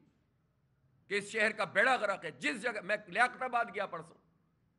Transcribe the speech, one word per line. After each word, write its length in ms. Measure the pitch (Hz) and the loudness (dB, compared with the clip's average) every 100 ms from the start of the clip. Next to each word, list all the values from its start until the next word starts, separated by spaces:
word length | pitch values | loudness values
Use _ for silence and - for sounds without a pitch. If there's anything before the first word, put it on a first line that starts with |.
| _ _ _ _ _ _ _ _ _ _ - | _ _ _ _ _ _ _ _ _ _ -4
कि 60 | 202 | -4
इस 160 | 202 | -2
शहर 200 | 220 214 | 0 0
का 120 | 214 | 2
बेड़ा 320 | 190 190 247 247 | 0 4 4 4
गर्क 280 | 202 190 | 2 -2
है। 140 | 254 127 | -6 -4
जिस 180 | 285 254 | -4 -2
जगह, 260 | 240 208 | -4 -4
मैं 220 | 175 208 208 | -4 -4 -2
लियाकताबाद 640 | 185 247 190 254 240 226 | 2 2 2 -2 -2 -2
गया 160 | 196 190 | -4 -6
परसों, 300 | 170 156 - _ _ _ _ _ | -6 -12 -18 _ _ _ _ _